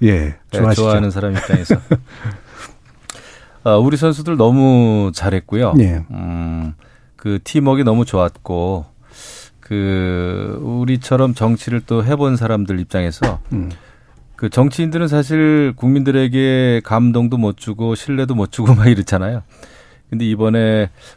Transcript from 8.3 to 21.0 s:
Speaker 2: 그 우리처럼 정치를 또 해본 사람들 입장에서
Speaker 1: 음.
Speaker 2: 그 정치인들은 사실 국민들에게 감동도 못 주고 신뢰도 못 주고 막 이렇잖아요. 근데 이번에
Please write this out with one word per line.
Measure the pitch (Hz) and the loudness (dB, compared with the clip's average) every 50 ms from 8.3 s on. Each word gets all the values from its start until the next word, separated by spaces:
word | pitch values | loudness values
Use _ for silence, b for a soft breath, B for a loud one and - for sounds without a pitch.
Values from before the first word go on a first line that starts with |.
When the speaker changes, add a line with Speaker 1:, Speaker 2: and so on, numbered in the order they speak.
| - - - - 90 87 87 92 95 87 78 - _ B B B B B B B B B B B _ _ | -2 -6 -10 -6 -4 -4 -2 -2 -4 -6 -8 -12 _ B B B B B B B B B B B _ _
Speaker 2:
그 | - - 107 101 98 98 95 95 92 92 90 87 87 90 92 95 101 101 104 - | -10 -6 -4 -2 -2 0 0 0 -2 -2 -2 -2 -4 -4 -4 -6 -8 -8 -8 -8
우리처럼 | 147 120 120 123 123 123 131 123 - - 131 127 131 127 117 | -8 -6 -4 -2 -2 -2 -2 -2 -2 0 0 2 2 0 0
정치를 | - 113 113 117 110 - - 120 117 - | 0 0 0 0 -2 -4 -4 -6 -6 -4
또 | - 120 113 107 | -2 -2 -2 0
해본 | 123 147 143 143 139 131 | 0 0 0 0 0 0
사람들 | 117 117 110 113 104 101 92 95 90 | 0 0 -2 -2 -2 -2 -2 -4 -4
입장에서 | 90 - - 95 90 85 82 - 135 123 92 - - - | -4 -4 -4 -2 -2 -4 -4 -4 -4 -4 -4 -6 -8 -8
Speaker 1:
음. | - 101 87 87 85 b b b b b b b b b - - - | -6 -6 -6 -8 -10 b b b b b b b b b -20 -20 -10
Speaker 2:
그 | - - 107 | -8 -8 -2
정치인들은 | - 123 131 143 127 - 170 160 156 170 170 156 | 2 2 2 2 0 -2 -4 -4 -2 -2 -2 0
사실 | 147 147 143 135 156 156 156 156 151 151 147 135 127 | 0 0 0 0 0 2 2 4 4 2 2 0 -2
국민들에게 | 127 123 127 135 143 135 139 135 135 131 127 123 131 135 131 131 131 127 123 120 117 110 | -2 0 0 2 2 2 2 2 2 2 0 0 0 0 2 2 2 2 2 0 0 -2
감동도 | - 110 113 120 120 117 120 120 117 127 | -2 0 2 2 2 2 2 0 0 0
못 | 120 113 104 98 - | 0 0 -2 -2 -4
주고 | - 113 107 107 117 113 113 | -8 -10 -8 -4 -4 -4 -4
신뢰도 | - - - 139 131 135 131 131 | -4 -4 -4 -4 -2 -2 -2 -2
못 | 113 98 - | -2 -2 -2
주고 | - - 117 107 127 | -4 0 2 4 4
막 | 104 107 | 6 6
이렇잖아요. | 123 117 98 95 - 104 90 92 101 120 113 - b b b b b b b b b b b b _ | 4 4 2 2 0 -2 -2 -2 -4 -6 -8 -10 b b b b b b b b b b b b _
근데 | - 113 117 | -6 -4 -2
이번에 | 110 107 104 110 110 110 113 113 110 110 107 104 92 b b | -2 -2 0 0 0 2 2 2 2 2 0 0 -2 b b